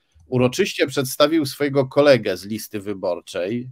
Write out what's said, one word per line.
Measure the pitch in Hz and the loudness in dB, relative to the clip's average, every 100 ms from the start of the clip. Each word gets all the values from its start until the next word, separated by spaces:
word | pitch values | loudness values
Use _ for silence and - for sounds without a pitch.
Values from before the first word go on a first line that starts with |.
| _ _ _ | _ _ _
uroczyście | 127 123 127 208 - 156 | 2 2 2 -2 0 -2
przedstawił | 135 135 - 151 165 135 | 0 -4 2 2 2 -2
swojego | - 143 135 131 | -2 -2 0 0
kolegę | 143 147 127 104 92 | 4 6 6 4 -4
z | |
listy | 98 107 - 107 | -6 -8 -8 -10
wyborczej, | 98 98 92 87 - 92 90 120 127 | -8 -6 -4 -4 -6 -6 -4 -4 -8